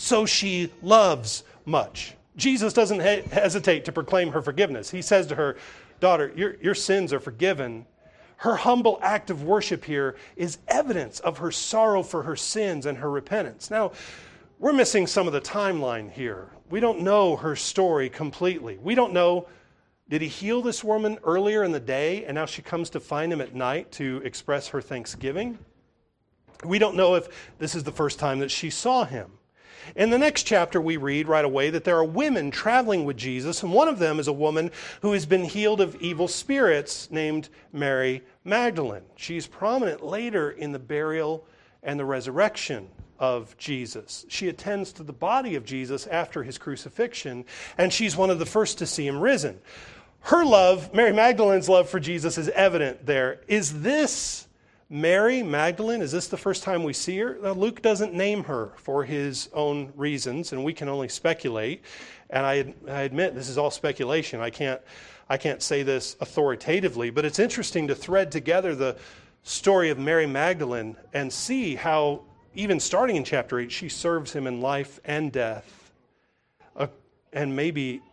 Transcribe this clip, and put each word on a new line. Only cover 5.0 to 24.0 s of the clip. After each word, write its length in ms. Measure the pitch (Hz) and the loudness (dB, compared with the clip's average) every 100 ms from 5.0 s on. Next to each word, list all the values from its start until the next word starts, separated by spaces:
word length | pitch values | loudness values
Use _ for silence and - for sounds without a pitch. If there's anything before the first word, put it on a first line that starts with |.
says 260 | - 196 160 | 4 4 4
to 80 | 151 | 0
her, 200 | 147 - - - - _ | -2 -2 -12 -20 -20 _
"Daughter, 320 | 180 170 143 | 4 6 2
your, 220 | 160 196 - | -2 -4 -2
your 140 | 175 | -2
sins 380 | 202 - 196 170 | -2 2 2 2
are 80 | 139 | -2
forgiven." 680 | - 113 180 165 127 113 117 _ - _ - _ | -4 0 0 0 -4 -8 -14 _ -20 _ -20 _
Her 120 | 226 | 0
humble 460 | 220 - 247 226 196 | 2 4 6 4 4
act 280 | 196 208 - | 2 0 -2
of 120 | 160 | -6
worship 420 | 151 208 208 160 | 2 2 2 -4
here 300 | - 147 135 127 - - | -2 -2 -2 -4 -16 -8
is 220 | 170 - - | -8 -8 -2
evidence 500 | - 294 190 160 - | 0 0 -2 -4 -4
of 200 | 170 143 | -4 -4
her 120 | 165 | -6
sorrow 540 | - - 220 220 196 | -6 -2 2 4 4
for 180 | 175 165 | 0 -4
her 140 | 151 151 | -4 -6
sins 500 | - 214 208 156 139 | -4 -2 -2 -2 -4
and 120 | 131 | -6
her 120 | 147 | -4
repentance. 580 | 143 135 214 151 - - | -4 -2 -4 -4 -8 -6
Now, 220 | 214 202 - - - - - - _ | -2 -2 -4 -16 -18 -20 -20 -20 _
we're 120 | 247 | 2
missing 360 | 277 240 214 185 | 4 6 4 2
some 180 | 202 175 | 2 2
of 60 | |
the 80 | 143 | -2
timeline 680 | - 202 196 170 131 117 104 | -4 -2 -2 0 -2 -4 -8
here. 380 | 131 123 95 95 - _ | -8 -8 -8 -14 -20 _
We 80 | 190 | 0
don't 220 | 240 185 | 0 2
know 340 | 180 208 190 | 4 6 6
her 220 | 139 151 143 | 2 -2 -4
story 520 | - - 185 156 131 | -4 2 2 2 0
completely. 720 | - 156 - 180 175 117 98 | -4 -8 -2 -2 -2 -8 -8
We 140 | 143 | -2
don't 180 | 254 233 | 0 2
know, 360 | 180 175 175 175 - _ _ _ _ _ | 4 4 2 -4 -18 _ _ _ _ _
did 140 | 151 | -6
he 60 | 156 | -4
heal 340 | - 202 240 | -6 -4 -2
this 220 | 240 - | -2 -6
woman 340 | 220 214 214 214 | -2 0 0 -2
earlier 400 | 160 175 202 214 | 0 2 2 2
in 80 | 190 | 0
the 80 | 151 | -2
day 440 | 117 131 151 196 220 | -2 -2 0 -2 -6
and 100 | 147 | -6
now 100 | 156 | -6
she 160 | - | -8
comes 280 | - 170 165 | -8 -6 -6
to 100 | 151 | -8
find 320 | - 147 165 | -6 -4 -2
him 80 | 160 | -4
at 160 | 127 127 | -6 -4
night 340 | 127 147 - | -2 -4 -6
to 300 | - | -8